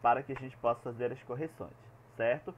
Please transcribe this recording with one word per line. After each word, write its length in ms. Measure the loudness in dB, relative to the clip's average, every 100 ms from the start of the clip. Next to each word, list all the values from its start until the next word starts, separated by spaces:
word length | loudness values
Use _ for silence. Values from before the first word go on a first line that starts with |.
para 200 | 2 2
que 100 | 0
a 20 |
gente 220 | -8 -10 0
possa 220 | 2 2
fazer 320 | -2 -2 -4
as 100 | -4
correções, 500 | -8 -6 -6 -8 -14 -14 -20 -20 -12 0
certo? 380 | 2 0 -4